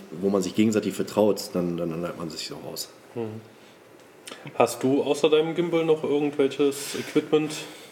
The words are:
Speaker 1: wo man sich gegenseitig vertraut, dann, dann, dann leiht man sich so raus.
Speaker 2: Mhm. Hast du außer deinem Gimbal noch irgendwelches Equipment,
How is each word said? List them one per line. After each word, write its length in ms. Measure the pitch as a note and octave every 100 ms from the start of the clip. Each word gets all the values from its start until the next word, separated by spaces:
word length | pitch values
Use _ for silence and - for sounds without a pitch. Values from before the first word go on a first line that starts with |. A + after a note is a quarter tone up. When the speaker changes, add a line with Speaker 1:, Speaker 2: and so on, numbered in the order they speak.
| - D#2+
Speaker 1:
wo 100 | G2
man 120 | G2+
sich 120 | F2+
gegenseitig 400 | G#2+ A2 G#2 G2
vertraut, 560 | - F#2+ G#2 G#2+ F#2+ -
dann, 220 | F#2 F2 E2+
dann, 140 | E2+
dann 120 | D#2+
leiht 160 | E2+ -
man 120 | E2
sich 160 | - -
so 100 | -
raus. 320 | - E2+ - - -
Speaker 2:
Mhm. 260 | A#2+ A2 A2 - - - - - - - - - - - -
Hast 260 | A#2+ -
du 200 | C3 C#3
außer 280 | C3 C#3+ D#3+
deinem 240 | D3+ E3
Gimbal 300 | E3 E3+ E3
noch 200 | D#3+ D#3
irgendwelches 880 | C#3 D3 D3 D3 C3+ C3+ C#3+ C#3 - C3+
Equipment, 560 | - D3+ D3+ D3+ D#3 - - - -